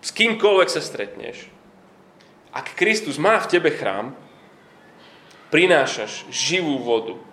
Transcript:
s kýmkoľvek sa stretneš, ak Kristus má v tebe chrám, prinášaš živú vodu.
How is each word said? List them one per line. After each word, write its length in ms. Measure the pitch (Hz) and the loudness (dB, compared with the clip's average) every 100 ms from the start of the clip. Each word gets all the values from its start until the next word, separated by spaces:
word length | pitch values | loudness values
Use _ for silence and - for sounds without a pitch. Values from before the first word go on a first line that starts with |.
s 80 | - | -12
kýmkoľvek 600 | - 226 214 202 190 180 | 0 0 4 4 4 4
sa 80 | - | 0
stretneš, 720 | - - 101 - - - - - - _ _ _ _ _ _ _ _ | -6 -8 -10 -10 -14 -14 -20 -20 -20 _ _ _ _ _ _ _ _
ak 240 | 127 - - | -12 -12 -2
Kristus 400 | 190 214 170 131 | 0 0 -2 0
má 160 | 175 220 | 2 2
v 160 | - | 2
tebe 160 | 175 156 | 2 2
chrám, 480 | - 113 95 120 - - - - - - - - - - - - - - | -2 -6 -6 -8 -12 -20 -20 -20 -20 -20 -20 -20 -20 -20 -20 -20 -20 0
prinášaš 720 | 151 180 165 131 - 107 - - | 2 6 6 4 -2 -8 -10 -12
živú 480 | - - 180 165 139 | -6 -2 -2 0 -2
vodu. 400 | 120 113 113 113 - | 0 0 0 -12 -16